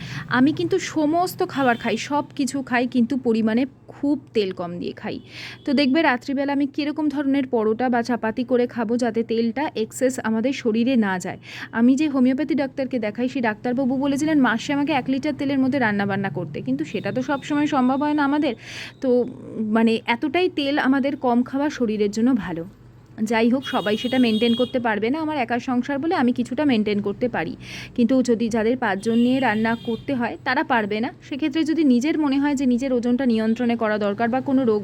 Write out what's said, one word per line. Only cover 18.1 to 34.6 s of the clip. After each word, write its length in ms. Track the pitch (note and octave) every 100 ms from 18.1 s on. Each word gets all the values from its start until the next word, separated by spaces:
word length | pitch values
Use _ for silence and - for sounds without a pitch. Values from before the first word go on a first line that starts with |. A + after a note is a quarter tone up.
| D4+
না 40 |
আমাদের। 300 | C#4 D4 D4 A3+ - - - -
তো 60 | C4+ B3 A#3 - - - A3 A3
মানে 160 | A3+ A3+ -
এতটাই 420 | A#3+ D4+ F4 F#4 F4+
তেল 160 | C#4 C#4+
আমাদের 340 | B3+ C#4 C4+ C#4+
কম 220 | B3 A#3+
খাওয়া 260 | B3 C4+ D4
শরীরের 400 | - A#3 G#3+ G#3
জন্য 200 | G#3+ A#3+ B3
ভালো। 280 | F3 E3 E3+ - - - - -
যাই 260 | A3 A3+ A#3
হোক, 120 | C4 -
সবাই 200 | B3+ G3+ G#3+
সেটা 160 | B3 B3+
মেনটেন 340 | A#3+ G#3+ A#3+
করতে 240 | A3+ B3 C4
পারবে 280 | A#3 G#3 A3
না, 80 | D4+
আমার 120 | D4+ D4+
একার 180 | A3+ A#3+ B3+
সংসার 300 | B3 B3 C#4
বলে 160 | E4
আমি 180 | E4+ B3
কিছুটা 320 | B3 A#3+ B3+
মেনটেন 340 | D4+ A3+ G#3+ G3+ G3+
করতে 200 | G3+ B3
পারি, 260 | G3+ E3 - - - - -
কিন্তু 180 | A#3 C4
যদি 240 | B3 A3 A3+
যাদের 280 | A3+ G#3+ C4
পাঁচজন 420 | A3+ F#3+ A3 A#3
নিয়ে 200 | A#3+ C4
রান্না 320 | B3+ G#3+ A3+ A3+ A#3+
করতে 260 | A3+ -
হয় 200 | C4 A#3+ D#4
তারা 180 | - C4 D#4
পারবে 260 | A#3+ G#3 G#3+
না। 100 | C4 - -
সেক্ষেত্রে 340 | C#4 D#4 D#4
যদি 180 | D4+ D#4
নিজের 320 | D4 A#3+ C#4+ D4+
মনে 200 | D4 C#4
হয় 120 | D4
যে 100 | C4+ C4+
নিজের 240 | A#3+ C4+
ওজনটা 320 | B3 A#3+ B3 C4+
নিয়ন্ত্রণে 500 | A3 A3 A3+ A#3+ A#3
করা 200 | A3 G#3+
দরকার 300 | G#3 G3+ A#3
বা 120 | B3+
কোনো 220 | B3+ C4+